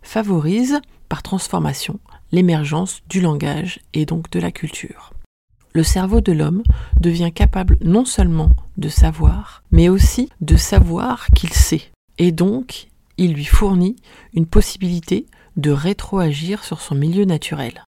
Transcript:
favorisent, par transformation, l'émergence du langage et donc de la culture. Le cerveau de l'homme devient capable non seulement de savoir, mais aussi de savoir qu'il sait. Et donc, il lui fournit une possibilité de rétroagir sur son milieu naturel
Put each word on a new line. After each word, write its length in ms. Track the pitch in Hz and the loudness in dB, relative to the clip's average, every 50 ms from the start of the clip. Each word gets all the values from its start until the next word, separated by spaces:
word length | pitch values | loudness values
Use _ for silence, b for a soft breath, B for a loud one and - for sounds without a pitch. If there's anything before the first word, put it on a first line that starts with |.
favorisent, 800 | _ - - 220 220 202 190 165 147 156 185 226 254 254 285 294 285 _ _ _ - _ | _ -6 -6 -6 -2 0 -2 0 0 0 0 0 0 0 -2 -4 -4 _ _ _ -10 _
par 120 | - 147 | -10 -10
transformation, 760 | - - 190 190 - - - 180 156 147 139 - - - - 202 _ b b b b - | -8 -8 -6 -6 -6 -6 -6 -4 -4 -4 -6 -6 -10 -10 -12 -12 _ b b b b -4
l'émergence 720 | - 175 185 175 165 156 151 143 156 156 185 185 - - _ - | 0 2 2 2 2 0 -2 -4 -4 -4 -4 -6 -8 -14 _ -6
du 100 | - 190 | -4 -2
langage 600 | 180 165 151 147 156 147 143 147 165 180 - - _ _ - | 0 0 -2 -2 -4 -6 -6 -6 -8 -8 -10 -14 _ _ -4
et 120 | - 156 | -4 -4
donc 260 | 143 160 165 165 - | -2 -4 -8 -8 -6
de 80 | - 175 | -6 -6
la 100 | 170 170 | -4 -4
culture. 600 | 165 - - 156 - - - - - - - - - - - _ _ _ _ _ _ _ _ _ _ | -8 -8 -12 -12 -12 -12 -16 -16 -18 -20 -20 -18 -18 -18 -18 _ _ _ _ _ _ _ _ _ _
Le 100 | 160 160 | -2 2
cerveau 380 | - - 190 185 190 208 233 | 2 2 0 2 2 2 2
de 100 | 226 - | 2 2
l'homme 320 | 175 151 151 151 170 196 233 B B B B B B 180 | 0 0 0 -2 -2 -2 0 B B B B B B 2
devient 320 | 165 175 165 170 175 170 165 | 2 2 0 0 -2 -4 0
capable 440 | - 202 - - 196 185 185 - - - | 2 2 2 2 0 2 4 2 4 4
non 220 | 170 175 220 262 | 2 2 2 2
seulement 460 | 254 - - 190 175 165 160 156 160 - - - - - - | 0 0 0 2 2 2 2 4 4 4 4 2 -10 -10 -6
de 100 | 196 151 | -6 -4
savoir, 760 | - - - 160 156 160 160 - - 190 214 - - - _ _ | 4 4 4 4 4 2 2 2 2 2 -8 -12 -18 -20 _ _
mais 180 | - 170 170 175 | 4 6 6 6
aussi 400 | 185 196 - - - - 247 - _ _ | 4 4 4 2 2 0 -4 -4 _ _
de 160 | 170 147 - | 0 2 2
savoir 720 | - - - - 196 185 170 196 - 254 254 247 233 - - - | 2 2 4 4 4 4 4 2 -4 -4 -4 -4 -6 2 2 2
qu'il 160 | - - - | 4 2 0
sait. 400 | - - - - - 151 - _ _ _ _ _ _ - | 0 0 0 0 -2 -6 -6 _ _ _ _ _ _ 0
Et 140 | 170 180 | 0 0
donc, 560 | 165 160 180 190 220 262 254 - - - - _ _ _ _ _ _ - | 2 2 0 0 0 -4 -8 -10 -14 -18 -18 _ _ _ _ _ _ -2
il 160 | 185 175 160 | -2 0 0
lui 100 | 143 147 | -4 0
fournit 540 | - - - 214 196 196 180 180 185 226 - B B B B B B B | 4 4 4 4 4 2 0 0 0 -2 -6 B B B B B B B
une 120 | 165 165 | -4 -2
possibilité 800 | 165 - 208 196 - - - 190 175 175 175 165 - 185 202 302 b b b b b b - | 2 4 2 2 2 -2 -6 -6 -4 -4 -6 -4 -4 -4 -4 -4 b b b b b b -4
de 140 | 143 147 | -2 0
rétroagir 920 | 143 139 147 180 202 - - - - 190 180 156 147 143 160 175 202 208 - | 0 0 0 -2 -4 -4 -6 -6 -2 -2 0 0 -2 -4 -6 -6 -8 -8 -8
sur 160 | - - 151 | -12 -12 -12
son 160 | - - 147 | -8 -6 -4
milieu 300 | 139 143 160 170 190 208 | -2 -2 0 0 0 0
naturel 580 | 190 170 151 - - - 147 135 117 - - - _ _ | 0 0 -2 -4 -8 -10 -8 -10 -12 -12 -16 -20 _ _